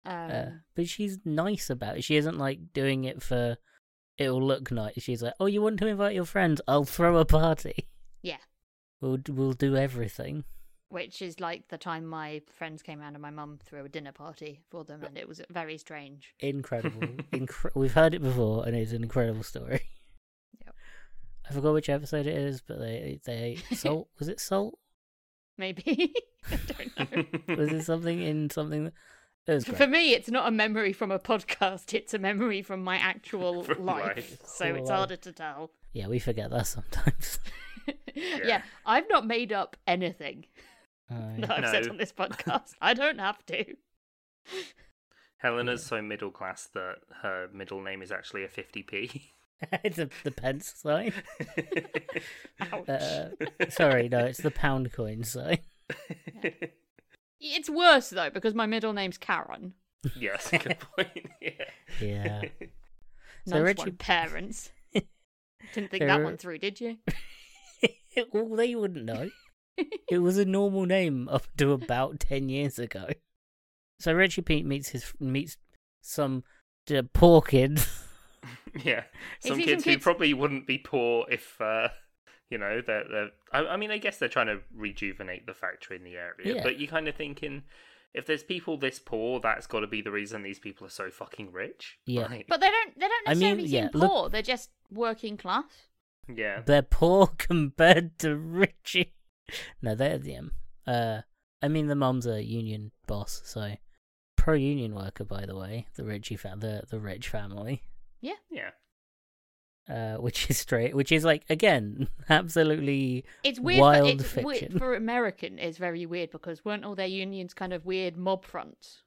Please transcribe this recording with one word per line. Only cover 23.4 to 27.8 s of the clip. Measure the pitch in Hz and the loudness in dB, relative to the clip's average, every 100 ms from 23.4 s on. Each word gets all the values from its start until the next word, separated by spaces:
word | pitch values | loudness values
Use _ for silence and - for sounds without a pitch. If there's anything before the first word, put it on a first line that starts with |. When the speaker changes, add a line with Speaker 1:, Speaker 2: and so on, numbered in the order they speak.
| 120 151 - | -6 -6 -8
Speaker 1:
<laughs> | 254 | -2
Speaker 2:
salt. | 156 156 - _ | -2 -2 -6 _
Was | 147 | -8
it | - | -6
salt? | - 190 214 - _ _ _ _ _ _ _ - | -2 -2 -2 -8 _ _ _ _ _ _ _ -8
Speaker 1:
Maybe. | 190 175 - 277 349 480 - | -6 -4 -2 2 2 0 -6
<laughs> | _ - | _ -6
I | - - | -4 -4
don't | - 254 - 143 - 156 160 - | -8 -10 -6 -2 -2 -2 -6 -4
know. | 156 | 0
Speaker 2:
<laughs> | |
Was | 151 | 0
it | 160 | 0